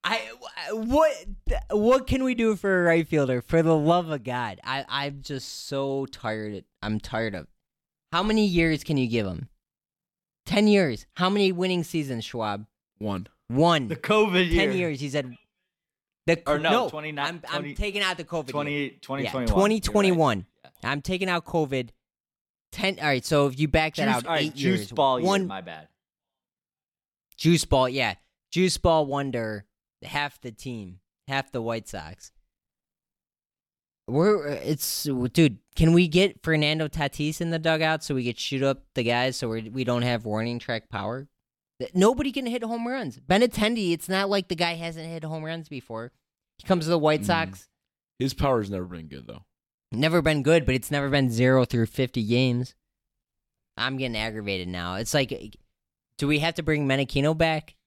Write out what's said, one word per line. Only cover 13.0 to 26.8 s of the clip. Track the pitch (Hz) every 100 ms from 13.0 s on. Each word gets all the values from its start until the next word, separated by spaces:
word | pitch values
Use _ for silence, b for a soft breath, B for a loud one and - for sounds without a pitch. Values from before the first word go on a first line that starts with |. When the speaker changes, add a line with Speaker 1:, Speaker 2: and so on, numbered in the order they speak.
| 104 95 101 _ _
Speaker 1:
One. | 123 165 160 120
Speaker 3:
The | 127
covid | - 214 214 180 175 165
Speaker 1:
Ten | -
Speaker 3:
year. |
Speaker 1:
years. | 185 175 139
He | 143
said. | 143 127 120 _ _ _ _ _ _ _ _ -
The | 165 -
Speaker 3:
Or | 147
Speaker 1:
co-, |
Speaker 3:
no, | 160
Speaker 1:
no, | 220 202
Speaker 3:
twenty | 151 151
Speaker 1:
I'm, | 147
I'm | 147 170
Speaker 3:
twenty, | 143 165 143 143
Speaker 1:
taking | 208 196
out | 196 180
the |
covid | 160 170 131
year. |
Speaker 3:
twenty, | 147 147 147 139
Speaker 1:
Yeah, | -
Speaker 3:
twenty | - 135
twenty-one. | 123
You're | 135
right. | 117
Speaker 1:
twenty | 185 202 220
twenty-one. | - 208 196 175 147 104 92 _
Speaker 3:
Yeah. | - _ 113
Speaker 1:
I'm | 143
taking | - 185 190
out | 175 -
covid. | 170 147 135 123 _ _ _ _ _ _ _ _
Ten. | - 196 185
All | 151
right. | 131 -
So | 151 143
if | 131
you | 151
back | 156 156 156
that | 139
Speaker 3:
Juice, | 127
Speaker 1:
out, | 123
Speaker 3:
all |
right, | 160 151
Speaker 1:
eight | 143
Speaker 3:
juice | 139 185
Speaker 1:
years. | 101
Speaker 3:
ball | - 135 127
year, | 180
Speaker 1:
One. | 196 185
Speaker 3:
my | 95
bad. | - 78 82 _ _ _ _ _ _ _ _ _